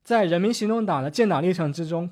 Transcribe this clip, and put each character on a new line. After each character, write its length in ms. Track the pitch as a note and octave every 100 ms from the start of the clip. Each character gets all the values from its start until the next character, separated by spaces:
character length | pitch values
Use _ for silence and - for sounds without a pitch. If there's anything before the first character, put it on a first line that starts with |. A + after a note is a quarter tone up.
在 240 | - A#3 F#3
人 120 | E3+
民 140 | G3+
行 160 | A#3 G#3+
动 160 | A3+
党 180 | G#3 D3
的 80 | C#3
建 160 | F#3+ A3
党 160 | D3
历 120 | F3
程 180 | F3 D3+
之 140 | C#3+ D#3+
中， 200 | E3 F3